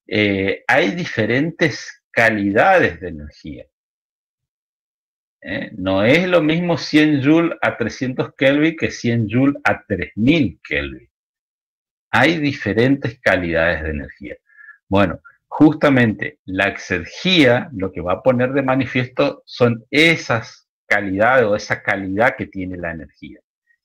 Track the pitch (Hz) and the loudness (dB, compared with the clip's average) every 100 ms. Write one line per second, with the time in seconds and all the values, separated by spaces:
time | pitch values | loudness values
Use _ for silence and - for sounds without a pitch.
0 | - 104 104 98 95 - - 127 185 175 | -6 -2 0 0 -2 -4 0 0 0 -2
1 | 175 - 110 120 160 - 165 - - - | -6 -4 0 0 -2 0 -2 -2 -14 -20
2 | _ - 113 107 101 101 165 190 120 82 | _ 0 2 2 0 2 4 4 2 -2
3 | 90 80 73 - - 65 - _ _ _ | -10 -12 -16 -18 -18 -18 -20 _ _ _
4 | _ _ _ _ _ _ _ _ _ _ | _ _ _ _ _ _ _ _ _ _
5 | _ _ _ _ - 104 - - 95 95 | _ _ _ _ -12 -10 -10 -8 -2 0
6 | 110 156 185 175 151 165 175 170 - 151 | 4 2 4 2 2 0 0 -2 0 2
7 | 151 147 131 160 170 - 113 - 113 - | 4 4 4 4 2 -2 -4 -2 -4 -4
8 | 127 127 135 - 135 143 156 160 113 - | -6 -4 -6 0 2 2 2 0 -4 -4
9 | 117 117 107 113 139 143 104 101 - 95 | -2 0 0 2 2 2 -2 -2 -4 -6
10 | - - 117 165 113 - - 71 71 64 | -6 -2 2 2 0 -4 -8 -6 -6 -10
11 | - _ _ _ _ _ _ _ _ _ | -20 _ _ _ _ _ _ _ _ _
12 | _ 107 139 170 147 - - 98 127 135 | _ 0 2 2 -2 -4 -2 2 2 2
13 | 127 - - 92 87 82 82 80 80 73 | -2 -4 0 0 0 0 0 -2 -4 -8
14 | 71 - - - _ - - - - 98 | -10 -14 -16 -16 _ -20 -20 -20 -2 0
15 | 95 80 - _ _ - 151 151 151 135 | 0 -2 -16 _ _ 4 4 6 2 4
16 | 117 101 - - - 95 98 - - 90 | 2 0 -8 -14 -8 -2 -2 -4 -6 -6
17 | 85 - 180 185 127 120 - 104 95 92 | -6 -6 0 4 4 4 -2 -8 -8 -6
18 | 85 92 - 123 127 139 131 131 127 127 | -4 -2 0 2 0 0 0 0 -2 -4
19 | 123 - 143 - - - 120 117 - 135 | -4 -2 -4 -4 -10 0 0 0 -2 2
20 | 165 160 - 120 - - _ _ - 104 | 2 2 -2 -6 -6 -18 _ _ -4 -2
21 | 101 95 113 131 110 104 - - - 98 | -2 0 2 4 2 0 -2 -6 -4 -4
22 | 98 95 123 - 98 98 92 90 85 82 | -4 0 0 0 -8 -8 -10 -8 -8 -10
23 | 73 _ 69 64 _ _ _ _ | -14 _ -20 -20 _ _ _ _